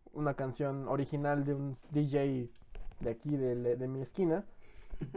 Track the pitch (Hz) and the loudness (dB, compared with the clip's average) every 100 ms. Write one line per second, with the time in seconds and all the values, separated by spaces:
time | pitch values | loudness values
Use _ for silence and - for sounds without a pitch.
0 | - 147 147 139 131 123 143 139 127 135 | -12 -2 0 0 -2 0 0 0 0 0
1 | 135 143 143 147 139 139 139 127 - 147 | 2 0 2 2 2 0 -2 -6 -2 2
2 | 147 143 139 131 120 - - - - - | 4 4 4 2 -2 -8 -14 -8 -8 -2
3 | 120 113 147 143 127 120 120 123 131 135 | -2 -2 0 2 2 2 2 2 0 -2
4 | 131 - 170 175 - - - - - - | -4 2 4 4 0 -12 -16 -16 -8 -6
5 | 139 | -4